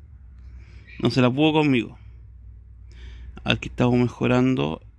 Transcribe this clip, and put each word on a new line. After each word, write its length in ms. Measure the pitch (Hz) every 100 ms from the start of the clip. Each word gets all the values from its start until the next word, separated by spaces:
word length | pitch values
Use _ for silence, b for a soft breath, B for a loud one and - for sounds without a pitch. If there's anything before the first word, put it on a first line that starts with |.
| - - - - B B B B B B
no 120 | 127
se 100 | 127
la 80 | 123
pudo 220 | 131 156
conmigo. 480 | 151 151 127 98 - - - - - - - - - - b b b b -
Aquí 240 | 123 117 -
estamos 280 | - 123 123
mejorando 840 | 120 - 120 123 127 131 143 80 -